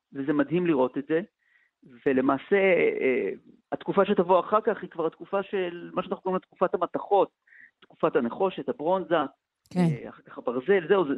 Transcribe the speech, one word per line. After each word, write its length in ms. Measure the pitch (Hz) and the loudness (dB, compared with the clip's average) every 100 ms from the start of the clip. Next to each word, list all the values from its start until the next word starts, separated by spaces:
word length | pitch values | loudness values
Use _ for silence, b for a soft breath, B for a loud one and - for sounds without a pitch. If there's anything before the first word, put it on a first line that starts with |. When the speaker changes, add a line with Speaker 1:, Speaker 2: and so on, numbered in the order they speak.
| _ | _
Speaker 1:
וזה 200 | 139 139 | -8 -2
מדהים 340 | 147 139 170 175 | 0 0 0 2
לראות 300 | 147 127 139 | 2 0 -2
את 80 | 135 | -4
זה, 140 | 160 208 _ _ _ _ _ - 120 147 | -4 -4 _ _ _ _ _ -20 -6 0
ולמעשה, 500 | 131 131 135 - 202 190 170 151 - | 2 2 0 0 2 4 4 2 2
אה, 280 | 131 120 98 - - - - | 0 0 -2 -6 -14 -20 -12
התקופה 340 | - - 170 190 | -10 -2 2 2
שתבוא 340 | 202 170 185 | 2 4 2
אחר 220 | 170 214 | 2 0
כך 200 | 220 196 | 0 -4
היא 80 | 180 | -6
כבר 180 | 165 160 | -6 -6
התקופה 360 | - 175 196 | -6 -6 -6
של 460 | 196 202 180 170 170 | -4 -6 -6 -8 -10
מה 100 | - | -8
שאנחנו 200 | 190 190 | -6 -6
קוראים 120 | 190 185 | -4 -4
לה 40 | |
תקופת 340 | - - 180 | -6 -2 0
המתכות, 560 | 185 175 143 - 202 165 _ _ b b _ | 0 -2 -4 0 2 2 _ _ b b _
תקופת 340 | - _ 160 160 | -20 _ 0 0
הנחושת, 540 | 117 - 190 180 - | -2 -2 -4 -4 -8
הברונזה, 460 | - 151 190 156 170 139 _ _ _ _ | -6 -2 -2 0 -2 -2 _ _ _ _
Speaker 2:
כן. 60 | 180 | 0
Speaker 1:
אה, 300 | 170 131 110 | 0 0 -8
אחר 120 | - | -18
כך 160 | - - | -20 -10
הברזל, 500 | 127 123 127 196 160 | -6 -4 2 2 4
זהו, 200 | 196 | 2
זה, 60 | 151 | 2